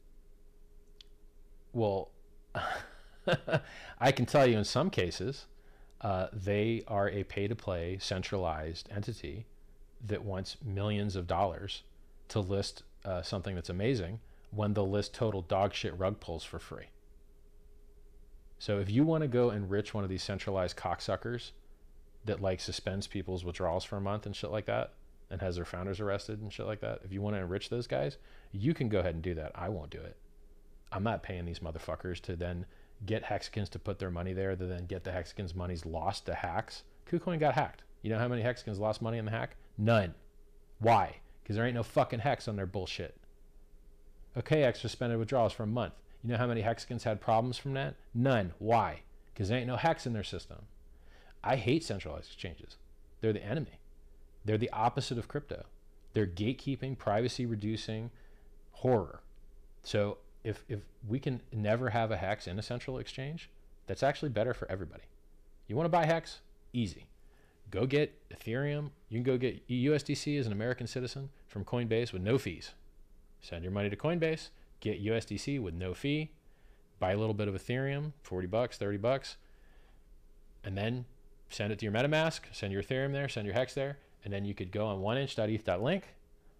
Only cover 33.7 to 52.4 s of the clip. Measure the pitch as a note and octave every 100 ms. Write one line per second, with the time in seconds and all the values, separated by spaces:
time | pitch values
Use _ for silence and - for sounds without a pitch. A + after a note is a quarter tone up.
33.7 | - - F#2+ F#2+ E2+ F#2 F#2 F#2+ F#2 F2+
34.7 | F2+ F2+ F#2 F#2 F2+ E2+ - F#2+ F2+ F2
35.7 | F2+ D#2+ D#2+ E2+ G2+ - F2 F2 F2+ -
36.7 | - - - - F3 F3+ E3 D3+ B2+ A#2+
37.7 | - - - A2 A2 B2 B2 A2+ B2 -
38.7 | G2 G#2+ G#2+ A2+ A#2 G#2+ A2 B2 - -
39.7 | - G#2+ A2+ F#2 D#2 - - - - -
40.7 | - G#2+ A2 F2 - - - - G#2 A#2+
41.7 | A#2+ A2 - C3 B2 G#2+ B2 - G#2 F#2+
42.7 | G2 F#2 - E2+ - - - - - -
43.7 | - - - - - - - - D#3 C3+
44.7 | A2+ A#2 - A#2+ A#2 A2 C3+ A2 - A2
45.7 | A#2+ G2+ - - - A2+ A#2+ B2 A#2 G#2+
46.7 | A2+ - A#2+ A#2 G#2+ - A2+ B2 A#2+ C#3
47.7 | C3+ C#3+ - - A#2 C3 B2 F#2 F2 G#2
48.7 | A#2 F#2+ D2+ - - - - G2 B2+ B2
49.7 | A#2+ E3 D#3 C3 A2 F#2+ F2 - D#2 -
50.7 | - - - - - - - - C3 G2
51.7 | D#3 - G2+ E2+ D#2 - -